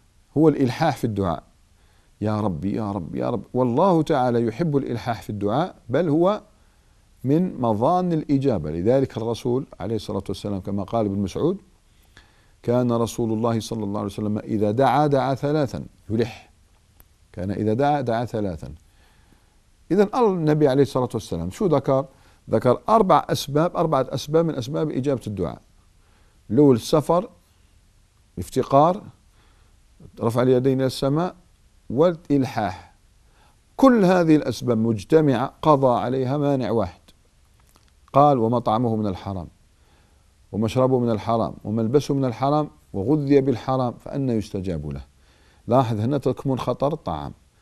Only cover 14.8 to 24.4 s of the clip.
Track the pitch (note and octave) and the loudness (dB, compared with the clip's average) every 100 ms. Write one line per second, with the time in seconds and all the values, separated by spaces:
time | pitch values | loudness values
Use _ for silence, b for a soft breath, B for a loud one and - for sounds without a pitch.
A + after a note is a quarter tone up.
14.8 | C3+ C3 D3+ C#3 B2+ C3 C#3+ D3+ C3+ D#2+ | 2 2 2 0 0 -2 -2 -2 -2 -6
15.8 | - _ - A2 A#2 - - _ _ _ | -12 _ -4 -2 -2 -6 -20 _ _ _
16.8 | _ _ _ _ _ - F#2 F#2+ G#2+ A2 | _ _ _ _ _ -8 -6 -2 0 0
17.8 | C#3+ D3 A#2+ A2+ A#2+ A2+ G2+ D#2+ - D#2 | 0 0 -2 -4 -4 -6 -6 -8 -12 -18
18.8 | _ b b b b b b b b _ | _ b b b b b b b b _
19.8 | - F#3 G3+ C4 A3+ F#3 D3+ D3+ D3 C3+ | -2 2 2 2 2 2 2 4 4 4
20.8 | C3+ C3 B2 A2+ - E2+ E2+ - G3 C#3+ | 2 0 -2 -4 -6 -6 -6 -2 0 2
21.8 | - C3+ C3+ b b b - A2 B2+ A#2+ | 2 0 0 b b b -2 0 2 2
22.8 | - A3+ F#3+ D3 - D#3+ - C#3+ E3 - | 2 2 4 4 2 -4 -2 0 0 0
23.8 | E3 C#3+ B2+ C3+ - D#3 | 0 0 -2 -4 -2 0